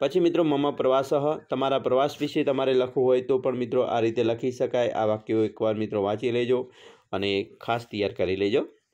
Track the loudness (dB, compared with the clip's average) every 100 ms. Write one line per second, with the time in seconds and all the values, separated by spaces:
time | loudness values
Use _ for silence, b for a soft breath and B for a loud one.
0 | -2 2 2 2 2 2 0 0 2 2
1 | 2 0 0 -4 -4 -2 0 0 2 2
2 | 0 -2 -4 0 0 0 2 2 0 0
3 | 2 2 2 0 0 -4 -2 -2 0 0
4 | 0 0 0 0 -4 -2 -2 0 0 0
5 | 0 -2 -2 0 0 0 -2 -2 -2 0
6 | 0 0 -2 0 0 0 -2 B B B
7 | B -4 -2 -2 -4 -10 -4 -4 -4 -4
8 | -4 -2 -2 0 0 0 -2 _ _